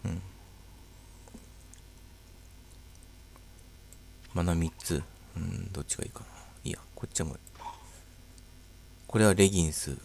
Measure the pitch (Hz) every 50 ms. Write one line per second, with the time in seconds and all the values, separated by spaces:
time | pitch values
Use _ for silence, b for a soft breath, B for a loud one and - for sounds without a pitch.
0 | - - 85 90 92 - - - - - - - - - - - - - - -
1 | - - - - - - - - - - - - - - - - - - - -
2 | - - - - - - - - - - - - - - - - - - - -
3 | - - - - - - - - - - - - - - - - - - - -
4 | - - - - - - - 92 85 87 85 82 82 82 - - - - 87 71
5 | 71 - - - - - - - 87 87 90 - 90 92 92 - 71 - - -
6 | - - - - - - B B B B B B - - - - - - - -
7 | - - - - 82 78 67 - - - - - B B B B B B B B
8 | B B - - - - - - - - - - - - - - - - - -
9 | - - - 110 107 104 95 90 98 98 101 92 85 80 76 - - - 67 -